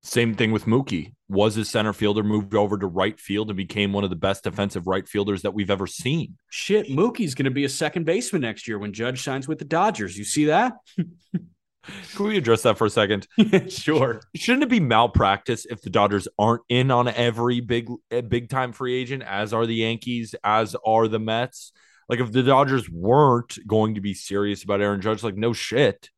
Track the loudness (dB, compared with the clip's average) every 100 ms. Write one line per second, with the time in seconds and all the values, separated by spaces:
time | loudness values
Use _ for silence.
0 | -2 0 0 2 0 0 2 0 0 -6
1 | -8 -16 _ 2 2 0 -2 0 -2 0
2 | 0 2 2 0 0 0 0 0 -4 -2
3 | -2 -2 -6 -4 -4 -6 -6 -2 -2 0
4 | -2 -2 -2 -2 -6 -4 -4 -4 -4 -4
5 | -2 -4 -2 -2 -4 -4 -2 -2 -2 -6
6 | -4 -4 -4 -12 _ -12 -2 -2 0 0
7 | 0 0 -6 -2 -2 0 -4 -2 -4 -2
8 | -2 -2 -2 -4 -4 -6 -8 -8 -8 -6
9 | -6 -6 -6 -8 -6 -8 -2 0 0 0
10 | -8 -8 -6 0 2 2 0 -2 _ -6
11 | -6 -8 _ -10 -10 _ _ _ -18 -18
12 | -16 -6 -2 0 4 4 4 4 2 2
13 | 2 2 -2 2 4 4 2 -6 0 2
14 | 2 -2 -10 -8 0 2 4 2 4 4
15 | 4 4 4 2 0 -6 -6 -12 -2 2
16 | 4 2 -2 0 2 2 _ 0 4 2
17 | 2 2 0 2 0 0 0 -2 -2 -14
18 | _ -6 -2 -4 -2 -4 -4 -6 -4 -4
19 | -4 -8 -6 -4 -2 0 0 0 -2 -2
20 | -6 -6 -6 -6 0 2 0 -4 0 2
21 | 2 0 -2 -2 -4 -8 -20 _ _ _
22 | _ -4 0 2 6 6 4 0 -2 -6
23 | 4 6 6 4 0 -14 -2 0 2 -2
24 | -6 -8 -6 -2 -2 -4 -2 0 2 0
25 | -2 -2 -4 -2 -2 -2 -4 2 2 0
26 | -14